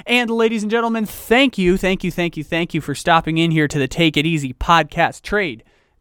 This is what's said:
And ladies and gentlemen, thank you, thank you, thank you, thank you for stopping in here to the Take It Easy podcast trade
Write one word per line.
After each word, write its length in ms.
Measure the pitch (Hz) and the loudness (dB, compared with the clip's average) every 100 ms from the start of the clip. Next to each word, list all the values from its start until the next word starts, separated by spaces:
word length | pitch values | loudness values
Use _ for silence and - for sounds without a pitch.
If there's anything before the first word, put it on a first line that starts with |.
| - | -2
And 240 | 240 233 | 0 0
ladies 320 | 226 226 226 | 2 0 0
and 80 | 208 | -2
gentlemen, 360 | 233 233 226 214 | 0 0 -2 -4
thank 500 | - - 233 269 - | -6 2 4 2 2
you, 220 | 180 185 | 2 2
thank 260 | 190 190 | 0 -2
you, 60 | 180 | -4
thank 260 | - 170 160 | -4 -4 -6
you, 80 | |
thank 300 | 143 165 170 | -6 -4 -4
you 80 | 160 | -4
for 120 | 143 | -6
stopping 440 | 131 - 165 160 160 | -4 2 2 2 0
in 120 | 165 | 2
here 180 | 160 147 | 2 0
to 100 | 151 | 0
the 100 | 131 | -2
Take 300 | - 165 151 | 2 2 2
It 80 | 156 | 0
Easy 260 | 160 139 | 0 -4
podcast 720 | - - 165 151 170 143 - | -4 2 2 2 0 -2 -2
trade 420 | - 208 180 113 _ _ _ _ | -4 -2 -2 -6 _ _ _ _